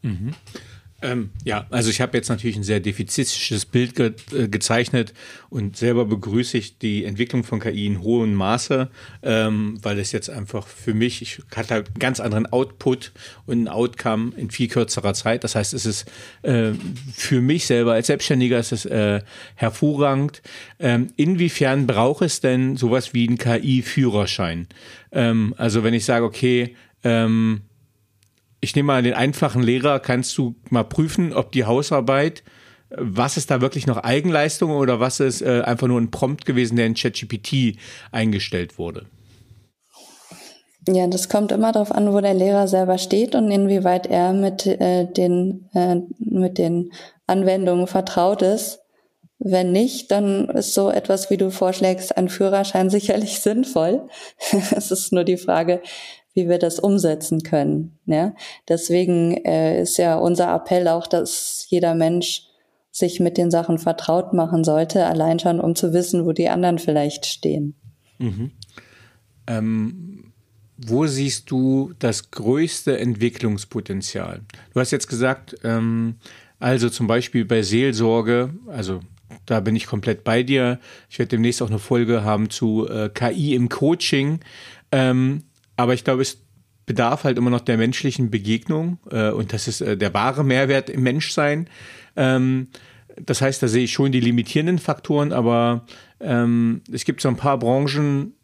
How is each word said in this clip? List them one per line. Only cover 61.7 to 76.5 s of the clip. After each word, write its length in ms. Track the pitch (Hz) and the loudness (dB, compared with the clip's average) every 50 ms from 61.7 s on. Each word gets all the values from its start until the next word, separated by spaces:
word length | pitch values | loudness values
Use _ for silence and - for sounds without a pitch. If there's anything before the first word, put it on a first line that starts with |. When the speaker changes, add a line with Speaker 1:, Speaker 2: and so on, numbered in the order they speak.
| - 175 175 170 165 | 0 2 2 2 2
Speaker 2:
Mensch 540 | 165 160 160 170 175 170 - - - - _ _ _ _ _ _ _ _ _ | 2 2 2 2 0 -2 -2 -6 -8 -10 _ _ _ _ _ _ _ _ _
sich 280 | _ - - 175 175 - | _ -2 -2 -2 2 2
mit 180 | 180 170 175 - | 0 2 2 2
den 140 | 175 170 | 2 2
Sachen 260 | 165 170 165 - 170 160 | 2 2 2 2 -2 0
vertraut 560 | - 170 165 165 - - 160 175 185 180 - | 0 -2 -2 -2 0 0 0 0 2 0 0
machen 300 | 180 165 160 170 165 160 | 0 0 2 2 2 2
sollte, 420 | 160 151 156 165 160 - 196 175 | 4 4 2 2 2 2 2 2
allein 320 | 170 165 160 156 165 165 170 | 2 2 2 2 2 2 2
schon, 220 | - 180 170 170 | 2 2 0 2
um 160 | 170 170 170 | 2 0 0
zu 180 | - - 175 160 | 0 0 2 2
wissen, 320 | 175 175 175 - 170 165 | 2 0 2 0 0 2
wo 60 | 170 | 0
die 180 | 160 - 170 - | 0 2 2 2
anderen 300 | - 175 180 175 170 165 | 2 2 2 2 2 0
vielleicht 480 | - - 151 151 143 147 147 - - - | 0 0 2 2 0 0 -4 -6 -8 -8
stehen. 480 | - - - 156 147 151 147 147 143 _ _ - - _ _ _ _ _ | -8 -2 -2 -2 0 0 -2 -4 -6 _ _ -20 -20 _ _ _ _ _
Speaker 1:
Mhm. 320 | 127 113 95 98 117 139 - - - _ _ - - - - - - - _ _ _ _ _ _ _ | -6 -4 -4 -4 -8 -8 -10 -16 -20 _ _ -20 -20 -20 -20 -20 -20 -20 _ _ _ _ _ _ _
Ähm, 880 | - 117 110 107 110 113 110 107 113 175 190 170 98 98 - - - _ _ _ _ _ _ _ _ _ - | -6 -4 -2 -2 -2 -2 -2 -2 -4 -6 -10 -14 -16 -16 -18 -20 -20 _ _ _ _ _ _ _ _ _ -18
wo 280 | 123 110 117 135 156 | -6 -2 0 0 0
siehst 460 | 156 135 135 139 139 127 - - - | 0 0 -2 -2 -2 -4 -6 -8 -4
du 420 | 139 131 127 131 131 135 135 180 175 - | -2 0 2 2 2 0 0 -4 -8 -4
das 320 | - 120 107 - - _ | -2 -2 -2 -2 -8 _
größte 640 | - - 110 110 131 147 160 160 - - - 151 135 - | -14 -4 0 0 2 2 2 -2 -2 -4 -2 -2 -2 0
Entwicklungspotenzial? 1400 | - 123 120 104 113 117 117 - - 110 104 101 104 - - 113 98 - 98 98 98 - - 98 87 85 87 - 107 - - - - _ - | 0 -2 0 0 0 -2 -2 -2 -2 -2 -2 -2 -6 -8 -8 -8 -6 -6 -8 -6 -6 -6 -8 -8 -8 -8 -10 -12 -14 -18 -20 -20 -20 _ 0
Du 60 | 123 | 0
hast 100 | 127 127 | 0 2
jetzt 180 | - 135 - - | 0 -4 -2 -4
gesagt, 480 | 135 113 123 127 131 - - - - - - | -2 0 0 0 0 -2 -6 -18 -18 -8 -4
ähm, 520 | 117 113 113 113 113 113 117 113 113 113 117 _ - - - - _ | -2 0 0 0 0 0 0 -2 -4 -4 -8 _ -20 -20 -20 -20 _